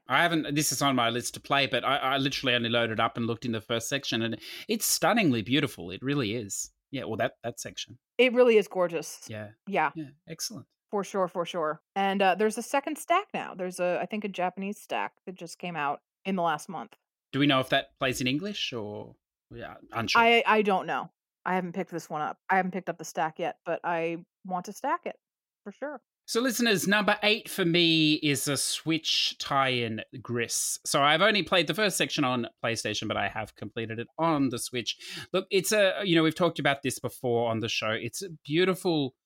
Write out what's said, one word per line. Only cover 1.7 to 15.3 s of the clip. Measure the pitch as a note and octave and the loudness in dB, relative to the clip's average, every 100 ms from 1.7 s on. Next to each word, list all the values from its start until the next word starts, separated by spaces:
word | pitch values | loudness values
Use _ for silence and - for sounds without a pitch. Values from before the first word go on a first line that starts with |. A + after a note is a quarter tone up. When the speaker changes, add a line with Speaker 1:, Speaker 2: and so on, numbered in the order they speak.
| B2 A#2 | 0 0
Speaker 1:
I, | C3+ | 0
I | C3 C#3 | 0 0
literally | C3+ - C3 A#2+ | 0 0 2 2
only | A#2 | 2
loaded | A#2 A#2 A2 | 2 2 2
up | A2+ - | 0 0
and | A#2 | -2
looked | A2+ A#2+ | -2 -2
in | |
the | A2+ | -4
first | - A#2 - | -2 -4 -2
section, | C#3 - A#2+ | -4 -2 -2
and | A2+ A2+ - - - | -2 -4 -10 -14 -4
it's | A3 - | -2 0
stunningly | - E3 A3+ F3+ A#2+ | 2 4 4 4 2
beautiful. | G#2 C#3 D3 - F2 | 2 0 0 -4 -10
It | F#2 | -8
really | B2+ C#3+ A2 | -2 -2 0
is. | A#2 G2+ - - _ _ | -4 -6 -8 -10 _ _
Yeah, | C3+ | -8
well, | F2+ A2 | -6 -2
that, | B2 - | -2 -2
that | A#2 - | -10 -10
section. | A2+ F#2 - A2+ _ - | -12 -12 -14 -16 _ 2
Speaker 2:
It | B3+ | 4
really | A#3 B3 A3 | 6 6 6
is | G3 | 4
gorgeous. | F#3 F3 E3 - - - | -2 -2 -2 -8 -14 -12
Speaker 1:
Yeah. | G#2+ G#2 - - | -12 -12 -14 -6
Speaker 2:
Yeah. | G3 D3+ D#3+ | -2 -2 -4
Speaker 1:
Yeah, | C#3 C#3 - | -12 -16 -18
excellent. | E3 - G3+ - _ _ | -12 -10 -12 -18 _ _
Speaker 2:
For | G#3 | -6
sure, | F#3+ G3+ F3+ | -4 -2 -2
for | F#3+ E3+ | -2 -4
sure. | F3+ D#3 D3+ _ G3 | -2 -4 -4 _ -2
And, | G3 G3 | 0 4
uh, | F#3+ | 4
there's | F#3 G#3+ G#3+ | 4 2 0
a | |
second | A3+ C#4 D4+ D4+ | -2 -2 -2 -8
stack | - F4 G#4 | 0 0 0
now. | F3+ D#2 - | -6 -8 -6
There's | F#3 F3+ | -8 -2
a, | F3+ E3 | 0 0
I | E3+ | -2
think, | G#3+ G#3 | -4 -6
a | |
Japanese | F#3 F3+ F#3 G3 G#3 | -4 -4 -4 -8 -8
stack | - A#2+ G2+ - | -6 -4 -4 -8
that | - | -16